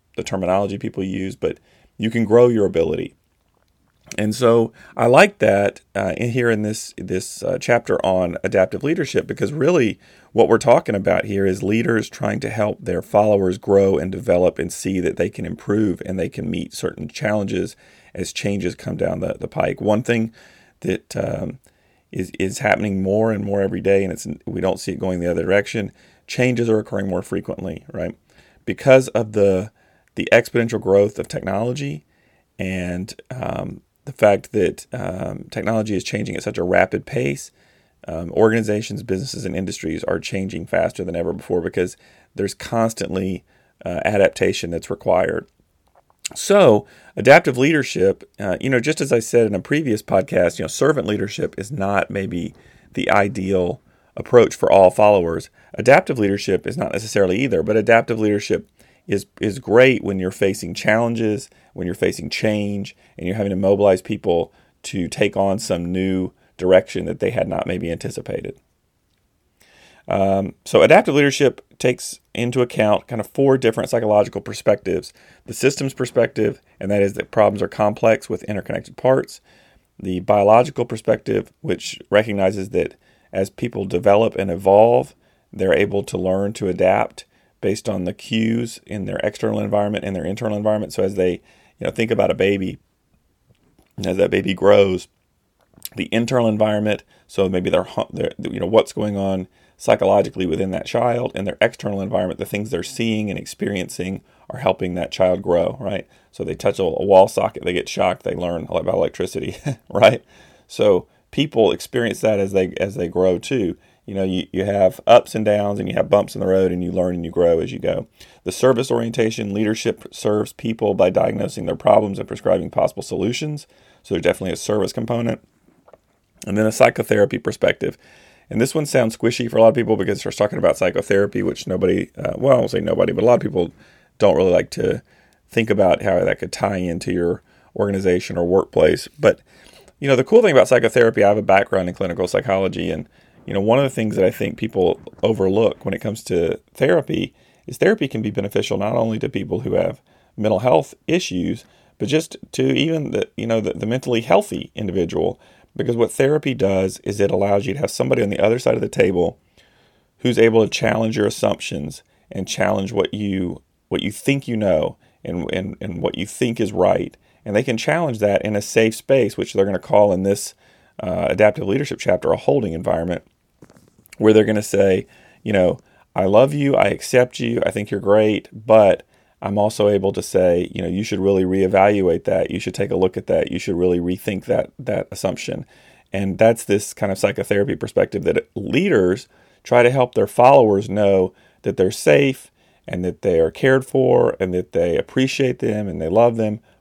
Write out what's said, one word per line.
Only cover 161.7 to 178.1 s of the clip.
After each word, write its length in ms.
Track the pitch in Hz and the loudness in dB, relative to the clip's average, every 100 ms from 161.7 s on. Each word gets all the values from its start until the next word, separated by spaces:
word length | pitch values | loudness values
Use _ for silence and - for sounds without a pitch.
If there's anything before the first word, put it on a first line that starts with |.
| 82 73 - _ _ - | -8 -10 -12 _ _ -14
and 160 | - 92 | -10 -8
challenge 460 | - 95 101 98 | -2 0 0 -2
what 200 | - - | -2 -2
you, 480 | 104 104 95 90 - _ _ - | -2 -4 -2 -4 -8 _ _ -8
what 140 | 90 | -6
you 80 | 101 | -6
think 360 | - - 139 131 | -6 -2 -2 -2
you 80 | 113 | -2
know 420 | 101 80 85 - _ _ | 2 2 0 -6 _ _
and, 280 | - 87 - | -10 -8 -6
and, 240 | 92 98 - | -6 -6 -10
and 200 | 101 85 | -10 -6
what 160 | - - | -6 -6
you 100 | 95 | -8
think 340 | - 123 117 | -4 -4 -2
is 100 | 101 | -2
right. 460 | 90 95 92 92 - _ _ | 2 2 2 -2 -12 _ _
And 120 | - 104 | -4 -2
they 80 | |
can 120 | 131 113 | -2 -2
challenge 440 | - 156 160 110 | -2 -2 -2 0
that 260 | 104 98 110 | 0 0 0
in 100 | 104 | -4
a 60 | |
safe 340 | - 113 113 - | -2 2 2 0
space, 400 | - 135 104 - | 0 2 2 -2
which 160 | - | -4
they're 140 | 101 98 | -2 0
gonna 140 | 95 | -2
call 340 | - 104 104 | 2 4 6
in 100 | 92 | 4
this, 300 | 95 101 - - _ _ _ - | 0 -2 -4 -16 _ _ _ -12
uh, 260 | - 90 87 | -6 -2 0
adaptive 380 | 92 107 104 98 | 4 2 2 -2
leadership 320 | 123 143 - | -2 -2 -6
chapter 320 | - 90 - | -2 0 0
a 60 | 101 | 0
holding 340 | - 143 104 | 0 0 0
environment. 520 | 80 92 85 87 85 - _ _ _ _ _ _ _ _ - | -4 -4 -4 -4 -6 -10 _ _ _ _ _ _ _ _ 0
Where 160 | 110 | 6
they're 100 | 107 | 6
gonna 180 | 107 107 | 6 2
say, 460 | 107 104 98 95 - _ _ _ | 0 2 4 2 -2 _ _ _
you 100 | 107 | 0
know, 260 | 101 90 - _ _ _ - | 2 2 0 _ _ _ -4
"I 100 | 95 | 4
love 280 | 104 139 | 6 4
you, 220 | 147 139 - | 2 0 2
I 100 | 98 | 2
accept 540 | - - 127 127 - | 0 0 2 2 0
you, 220 | 117 117 - | -4 -2 -2
I 60 | |
think 180 | 104 104 | -4 -4
you're 100 | 104 | -4
great, 480 | 98 | 2